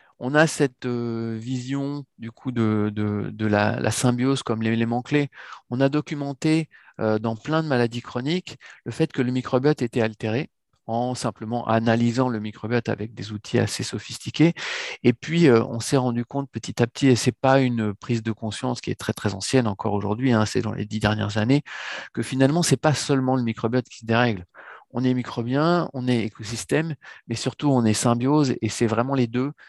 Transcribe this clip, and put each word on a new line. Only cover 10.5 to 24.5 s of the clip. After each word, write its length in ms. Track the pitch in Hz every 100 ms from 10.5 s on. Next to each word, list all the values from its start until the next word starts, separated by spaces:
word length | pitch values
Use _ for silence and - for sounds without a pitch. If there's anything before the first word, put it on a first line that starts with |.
| _ _ _ -
en 300 | 113 123 123
simplement 500 | 120 - 110 120 -
analysant 600 | 113 117 117 120 117 127
le 140 | 113
microbiote 480 | 107 - 107 120 -
avec 240 | 101 110
des 180 | 107 104
outils 280 | 104 - 113
assez 240 | 107 -
sophistiqués. 680 | 117 113 - - - - 160 - - - - -
Et 100 | 123
puis, 340 | 120 - 165 160
euh, 160 | 117
on 160 | - 117
s'est 160 | - 139
rendu 300 | 127 120 120
compte 240 | 139 139
petit 300 | 113 - -
à 60 | 117
petit, 200 | - 135
et 80 | 120
c'est 160 | -
pas 300 | - 131 135
une 320 | 127 120 107
prise 280 | 98 - 117
de 120 | 110
conscience 480 | 107 110 - 127 120
qui 80 | -
est 100 | 104
très, 140 | -
très 200 | - 104
ancienne 340 | 98 - 135 117
encore 260 | 95 107
aujourd'hui, 400 | 101 101 107 131
hein, 120 | 113 104
c'est 160 | 107
dans 120 | 107
les 120 | 107 104
dix 140 | 107
dernières 380 | 107 107 104 107
années, 240 | 110 143 - - - - -
que 100 | -
finalement, 400 | 117 131 135 165
c'est 120 | 170 135
pas 180 | 156
seulement 440 | 139 - 139 131 131
le 60 |
microbiote 440 | 117 110 113 127 120
qui 120 | -
se 60 | 113
dérègle. 400 | 117 123 98 87